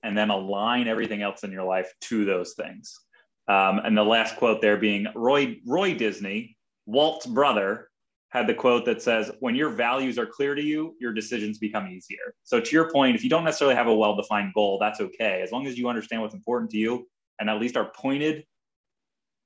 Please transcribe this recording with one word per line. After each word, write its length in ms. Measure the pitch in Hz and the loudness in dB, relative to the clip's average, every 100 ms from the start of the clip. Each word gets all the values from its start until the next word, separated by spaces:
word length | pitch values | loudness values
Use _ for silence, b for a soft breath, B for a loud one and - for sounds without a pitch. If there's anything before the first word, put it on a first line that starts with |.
and 140 | 113 104 | -4 -2
then 120 | 107 | 0
align 580 | 98 95 101 110 123 117 | 0 -2 -2 0 0 0
everything 340 | 110 110 104 | -2 -4 -4
else 220 | 101 - | -6 -6
in 80 | 101 | -10
your 120 | 95 | -6
life 300 | 92 92 92 - | -2 -2 -4 -10
to 240 | - 113 101 | -6 -2 0
those 280 | 90 87 - | 0 -2 -8
things. 420 | - - - - _ b b _ - | -12 -12 -20 -20 _ b b _ 2
Um, 320 | 98 95 101 | 4 4 2
and 180 | 120 107 | 2 4
the 60 | |
last 340 | 107 113 110 - | 6 4 2 0
quote 240 | 120 110 | 2 4
there 160 | 107 101 | 4 4
being 300 | 107 101 107 110 | 2 0 -4 -2
Roy, 460 | 120 143 131 110 120 | 2 2 2 -4 -2
Roy 280 | 160 196 | 0 0
Disney, 640 | 156 110 95 98 104 120 _ _ _ - | 0 -2 -2 -6 -6 -8 _ _ _ -2
Walt's 400 | 127 151 - - | 2 2 0 -4
brother, 640 | 135 143 107 98 113 - _ _ _ _ | 2 2 2 0 -4 -8 _ _ _ _
had 160 | 123 110 | -2 0
the 60 | |
quote 300 | 110 127 120 120 | 2 2 2 2
that 160 | 110 | -2
says, 300 | 123 113 110 - | 0 0 -2 -6
"When 120 | 123 | -2
your 160 | 123 151 | 0 -2
values 480 | 110 120 131 131 120 | -2 -2 0 -2 -4
are 80 | 110 | -6
clear 300 | - 139 147 | -2 -2 -2
to 60 | |
you, 360 | 151 151 160 - | -2 -4 -6 -6
your 140 | 120 | -6
decisions 460 | 110 107 120 107 107 | -6 -6 -6 -4 -4
become 280 | 107 107 95 | -4 -4 -8
easier." 460 | 92 - - - - | -12 -16 -14 -14 -14
So 160 | - 120 | 0 0
to 160 | 117 156 | 4 2
your 160 | 160 | 4
point, 240 | 139 131 113 | 4 4 4
if 80 | |
you 60 | 123 | 2
don't 140 | 160 160 | 2 2
necessarily 300 | 151 139 123 | 2 2 4
have 120 | 117 | 4
a 80 | 110 | 4
well-defined 580 | 107 104 - 104 101 107 | 4 2 0 -2 0 0
goal, 240 | 101 98 | 0 2
that's 200 | 107 - | -2 -2
okay. 420 | 95 - 110 92 | -8 -4 -2 -2
As 80 | 92 | -4
long 160 | 120 139 | -6 -6
as 100 | 123 | -4
you 100 | 123 | -4
understand 340 | 117 - 113 | -4 -6 -6
what's 100 | 107 | -6
important 380 | 101 117 120 113 | -8 -4 -2 -2
to 60 | 107 | -2
you 300 | 110 123 - _ _ - | -2 -2 -8 _ _ -6
and 80 | 107 | -4
at 100 | 107 | -2
least 180 | 120 120 | -2 -2
are 140 | 101 | -4
pointed 520 | - 135 139 151 151 - _ _ _ _ _ _ _ _ _ | -4 -4 -2 -2 -4 -10 _ _ _ _ _ _ _ _ _